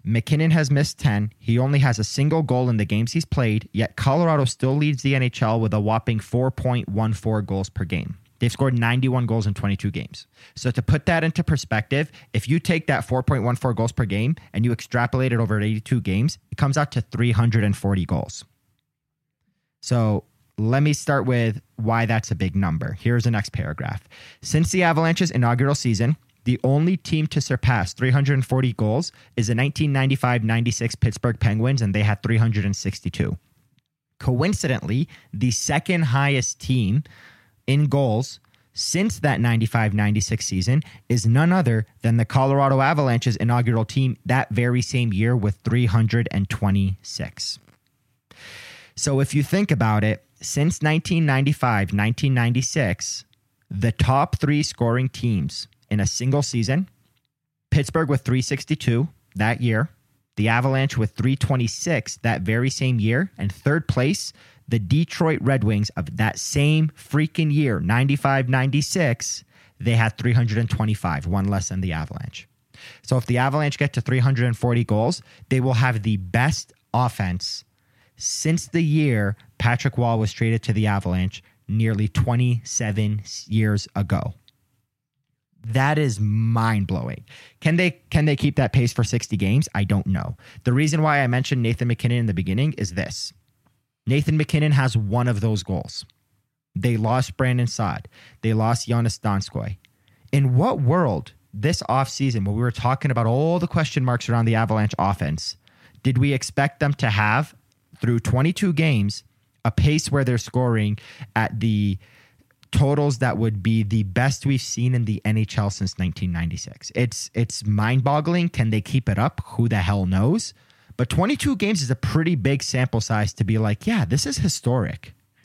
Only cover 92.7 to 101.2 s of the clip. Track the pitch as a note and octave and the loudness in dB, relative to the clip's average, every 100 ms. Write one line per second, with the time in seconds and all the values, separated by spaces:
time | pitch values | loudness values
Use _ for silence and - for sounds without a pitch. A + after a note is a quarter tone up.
92.7 | - G2+ F2 - - - - _ _ _ | -2 -6 -4 -6 -8 -12 -14 _ _ _
93.7 | _ _ _ - C#3 D3 D#3 D3+ D#3 D3+ | _ _ _ -2 0 2 0 0 0 2
94.7 | C#3 C3 A2+ G2+ A#2+ B2 G#2 A2 G#2 - | 4 2 0 0 0 0 0 0 -2 -2
95.7 | F2+ - - - _ _ _ _ _ _ | -6 -6 -14 -16 _ _ _ _ _ _
96.7 | - A#2+ A2 A2 B2+ - - B2+ B2 A#2+ | -4 0 0 2 0 0 0 0 2 0
97.7 | - G2+ - - - - - A2+ A2 A2+ | -2 -4 -4 -10 -20 -20 -6 -2 0 2
98.7 | A#2+ - A#2 A#2+ - G#2+ G2 - B1 A1 | 0 0 -2 -2 -2 -2 -2 -4 -8 -8
99.7 | - _ _ _ _ - C#3+ C3+ B2+ A3+ | -10 _ _ _ _ -4 0 2 2 2
100.7 | - B2+ F3 C#3+ D#2+ | 2 2 2 2 0